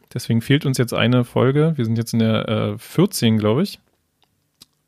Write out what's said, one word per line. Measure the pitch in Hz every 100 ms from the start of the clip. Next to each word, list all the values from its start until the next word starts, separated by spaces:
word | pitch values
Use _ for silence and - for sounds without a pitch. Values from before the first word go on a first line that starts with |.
| _
Deswegen | 123 - 113
fehlt | - 135 147
uns | 131
jetzt | 117
eine | 95 110 123
Folge. | 120 117 120 143 160 147
Wir |
sind | 113 113
jetzt | 117
in | 117
der, | 113 110 -
äh, | 110 107 104
vierzehn, | - - 208 - 117 110
glaub | 104 120
ich. | 202 - _ _ _ _ _ _ _ _ - _